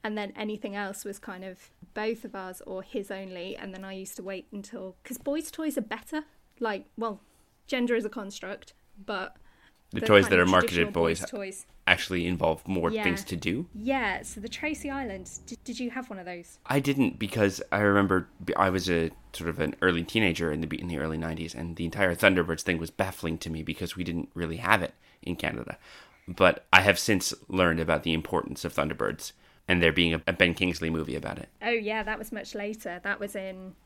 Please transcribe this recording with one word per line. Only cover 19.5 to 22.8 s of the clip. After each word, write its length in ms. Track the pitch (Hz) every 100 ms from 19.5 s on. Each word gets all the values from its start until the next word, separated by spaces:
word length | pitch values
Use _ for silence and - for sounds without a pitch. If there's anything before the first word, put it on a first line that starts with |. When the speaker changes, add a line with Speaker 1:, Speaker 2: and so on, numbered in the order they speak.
Speaker 2:
of 80 | 78
an 160 | 78 -
early 200 | 92 85
teenager 480 | 85 113 101 82 82
in 100 | 76
the, 180 | 80 78
in 80 | 87
the 100 | 78
early 200 | 78 80
nineties, 340 | 82 80 82
and 220 | - 85 80
the 100 | 85
entire 300 | 101 95 85
Thunderbirds 460 | 101 90 82 82
thing 180 | -
was 100 | 82